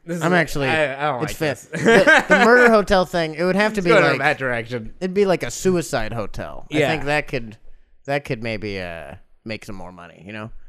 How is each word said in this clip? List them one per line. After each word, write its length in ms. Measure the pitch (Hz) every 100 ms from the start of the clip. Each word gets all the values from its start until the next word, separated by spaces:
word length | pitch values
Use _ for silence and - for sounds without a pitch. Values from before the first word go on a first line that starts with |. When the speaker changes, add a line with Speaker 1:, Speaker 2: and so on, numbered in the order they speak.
Speaker 1:
This 180 | - 165
Speaker 2:
I'm 100 | 160
Speaker 1:
is, 40 | 180
Speaker 2:
actually, 320 | 156 147 135
Speaker 1:
I, 400 | 160 147 135 147
I 40 |
don't 100 | 127
Speaker 2:
it's 160 | 110 104
Speaker 1:
like 180 | 156 -
Speaker 2:
fifth. 120 | -
Speaker 1:
this. 120 | -
<laughs> 460 | 170 226 240 302 -
Speaker 2:
The, 100 | 294
the 60 |
murder 240 | 233 247 240
hotel 360 | 220 190 196 180
thing, 280 | 175 160
it 80 | 156
would 140 | 180 185
have 160 | 214
to 40 | 214
Speaker 1:
It's 60 |
Speaker 2:
be 60 | 175
Speaker 1:
going 120 | 190
Speaker 2:
like, 80 | 165
Speaker 1:
in 40 | 131
that 180 | 143 147
direction. 540 | 131 120 117 123 110 -
Speaker 2:
it'd 140 | 185
be 100 | 185
like 180 | 196 170
a 80 | 123
suicide 640 | - 185 175 151 135 -
hotel. 540 | 117 101 - 82 65 -
I 60 | 151
Speaker 1:
Yeah. 100 | 143
Speaker 2:
think 140 | 160
that 220 | 135 147 143
could, 280 | 135 113 107 - - _ _
that 200 | - 143 139
could 160 | 120
maybe, 360 | 117 110 104 98
uh, 340 | 90 82 71 92 _ _
make 200 | 113 -
some 120 | - 98
more 140 | 90
money, 300 | 90 87 85 87
you 60 |
know? 160 | 107 110 -